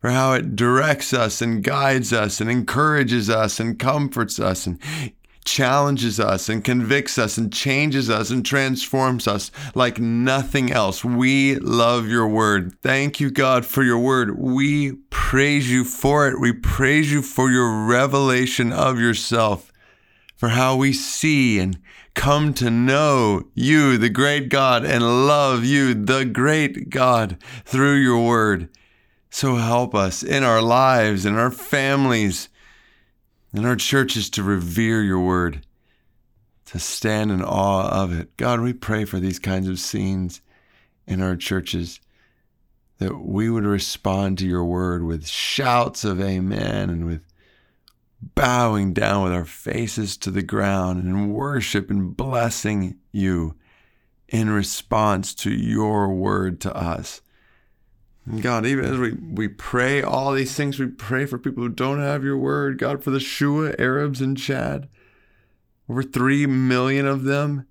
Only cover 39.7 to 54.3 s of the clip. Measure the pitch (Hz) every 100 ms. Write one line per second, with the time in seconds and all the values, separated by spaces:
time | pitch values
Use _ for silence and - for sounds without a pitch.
39.7 | 92 - 107 98 95 92 - _ _ _
40.7 | _ _ _ - 92 92 90 - 95 90
41.7 | 87 87 - _ _ _ _ _ _ _
42.7 | _ _ _ 95 - - 98 113 117 104
43.7 | 101 - - 98 95 98 92 95 90 87
44.7 | 87 92 87 85 82 78 - - - 131
45.7 | 120 117 - 107 92 98 95 92 104 98
46.7 | 104 98 85 85 82 _ _ _ _ _
47.7 | _ _ _ _ _ - - 131 123 120
48.7 | 104 98 90 104 101 92 90 82 - -
49.7 | - 113 - 104 - - 98 - 107 98
50.7 | 98 92 90 90 95 101 104 139 139 98
51.7 | 104 92 101 92 87 135 123 117 - -
52.7 | 104 92 90 _ 104 95 90 80 78 _
53.7 | _ _ _ _ _ _